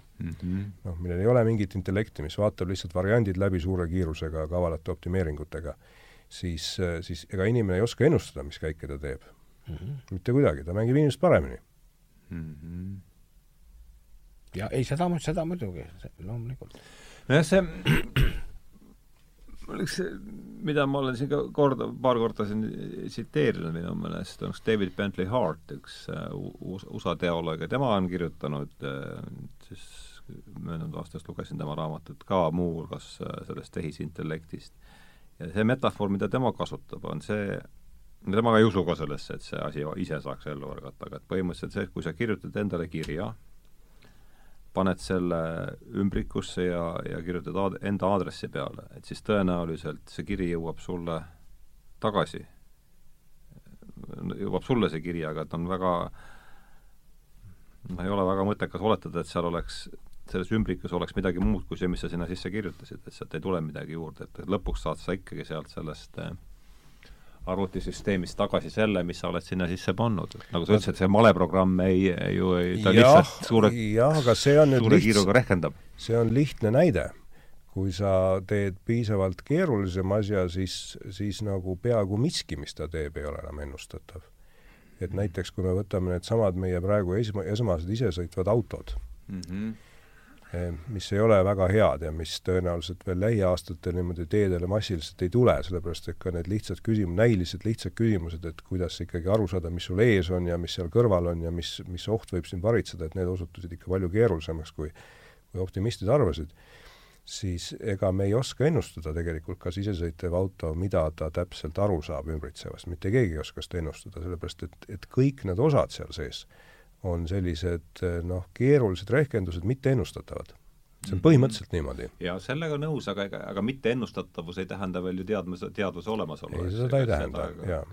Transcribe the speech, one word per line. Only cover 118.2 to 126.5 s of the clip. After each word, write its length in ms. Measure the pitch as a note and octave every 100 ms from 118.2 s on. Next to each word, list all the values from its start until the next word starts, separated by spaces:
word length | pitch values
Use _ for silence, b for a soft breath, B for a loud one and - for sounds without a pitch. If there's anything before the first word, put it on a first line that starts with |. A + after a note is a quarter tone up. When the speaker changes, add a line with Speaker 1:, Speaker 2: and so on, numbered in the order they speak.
| F2
Speaker 2:
noh, 180 | F2+ -
keerulised 540 | - B2 C#3+ A2 F2+ G2
rehkendused, 540 | B2+ D#3 G#2+ F#2 E2+ F#2
mitte 240 | C3 C3+
ennustatavad. 640 | C3 - - - - - - - _ _ _
See 120 | -
on 40 | F#2+
Speaker 1:
Mhm. 40 |
Speaker 2:
põhimõtteliselt 480 | D3+ D3 C3 A2 -
niimoodi. 360 | F2 C2+ B1+ B1 -
Speaker 1:
Ja 180 | F2 F#2+
sellega 380 | - C#3 E3 C#3+
nõus, 300 | D#3 C#3 G2+
aga 160 | G2
ega, 140 | G2 G#2 G2+
aga 120 | G2
mitte 280 | G#2+ C3+ A2
ennustatavus 680 | B2+ G#2+ - F2+ - E2+ F#2
ei 80 | F#2
tähenda 360 | F#2+ F#2+ F2+
veel 160 | F#2 F#2
ju 60 |
teadmise, 460 | F#2+ G#2 E2+ F2 G2+
teadvuse 400 | F#2 G2 E2+ E2+
olemasolu, 440 | A2 D#2+ C#2+ -